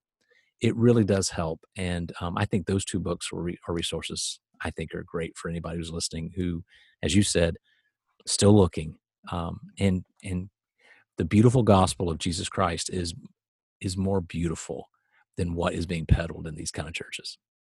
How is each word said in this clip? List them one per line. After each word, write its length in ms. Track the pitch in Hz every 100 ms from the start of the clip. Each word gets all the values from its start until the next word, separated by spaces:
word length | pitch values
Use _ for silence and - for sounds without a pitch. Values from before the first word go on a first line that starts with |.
| _ _ _ _ _ _
it 140 | 113 113
really 280 | 117 117
does 240 | 98 98 -
help. 300 | - 82 82 _ -
And, 360 | 90 87 82 -
um, 160 | 87 98
I 80 |
think 220 | 101 107 85
those 180 | 98
two 140 | - 92
books 280 | 87 85 -
are 100 | 90
re-, 160 | 85 87 -
are 60 |
resources 640 | 85 82 82 - - - - _ -
I 100 | 82
think 220 | 80 80
are 100 | 85
great 320 | 85 85 82 -
for 120 | 85
anybody 280 | 85 82 85
who's 140 | 82
listening, 400 | 85 - 82 82
who, 300 | 85 90 85 - _ _ _
as 120 | -
you 80 | 92
said, 340 | 101 87 85 - _ _ _ _ _ _ -
still 300 | - 101 104
looking. 400 | 87 - 78 - _ _ -
Um, 300 | 87 85 87 - -
and, 260 | 98 92 - _
and 240 | 98 90 95 _ _ _ _ _ _ -
the 80 |
beautiful 380 | 87 104 123 127
gospel 480 | 110 98 92 - 90
of 80 | 80
Jesus 300 | 92 87 95
Christ 420 | - 90 82 -
is, 220 | 90 85 - - _ _ _ _ _
is 160 | 101 95
more 240 | 95 98
beautiful 680 | 87 82 85 80 - - - _ _ _ _ -
than 180 | 87
what 200 | 85 90
is 120 | 90 85
being 200 | 85 78
peddled 400 | 82 82 80 80
in 80 | 78
these 160 | 80
kind 160 | - 78
of 60 |
churches. 440 | - - - - - _ _